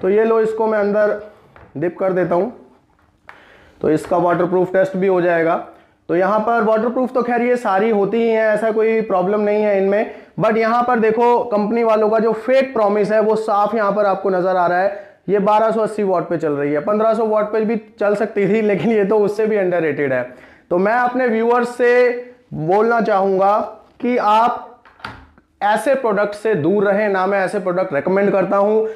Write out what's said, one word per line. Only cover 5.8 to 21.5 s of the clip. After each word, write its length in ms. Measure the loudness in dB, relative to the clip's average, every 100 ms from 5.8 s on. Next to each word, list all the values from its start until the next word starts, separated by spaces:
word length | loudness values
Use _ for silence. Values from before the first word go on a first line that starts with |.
| _ _ _
तो 60 | -2
यहाँ 240 | 0 0
पर 240 | 0 0
waterproof 500 | 2 0 0 -2 -2
तो 80 | -2
खैर 180 | -2 -2
ये 140 | 0 0
सारी 320 | 0 0 0
होती 280 | 0 0 0
ही 100 | 0
हैं, 180 | 2 2
ऐसा 260 | 0 0
कोई 280 | 0 0 0
problem 400 | 0 0 0 0
नहीं 220 | 0 0
है 140 | 0 2
इनमें, 360 | 2 0 -2 -8 -16 -2
but 180 | 0 2
यहाँ 260 | 0 0
पर 160 | 0 2
देखो, 380 | 2 2 2 2 0
company 380 | -2 -2 0
वालों 260 | 2 2 2
का 100 | 2
जो 120 | 0
fake 400 | -2 0 0 2
promise 380 | 0 0 2 0
है 80 | 2
वो 140 | 2 0
साफ 380 | 0 0 0 0
यहाँ 160 | 0
पर 140 | 0 0
आपको 240 | 0 -2
नजर 260 | 0 0 0
आ 100 | 0
रहा 120 | 2
है। 320 | 0 -4 -14 -16 -2
ये 100 | 0
बारह 320 | 2 2 2
सौ 100 | 0
अस्सी 220 | -2 -2
watt 240 | -2 -2 -2
पे 80 | -4
चल 140 | -2
रही 220 | -2 -2
है, 60 | -2
पन्द्रह 340 | -2 0 2
सौ 120 | 0 0
watt 260 | 0 0
पे 80 | -2
भी 160 | -2 -4 -6 -4
चल 160 | -2 0
सकती 320 | -2 -2 0
थी, 140 | 0
लेकिन 300 | 0 0 0
ये 140 | 0 2
तो 140 | 2
उससे 260 | 0 0 -2
भी 120 | 0
underrated 560 | 0 0 -2 -2 -2
है। 100 | -2 -4 -12 -20 -20 _
तो 80 | 0
मैं 160 | 2
अपने 340 | 0 0 0 -2
viewers 500 | 0 2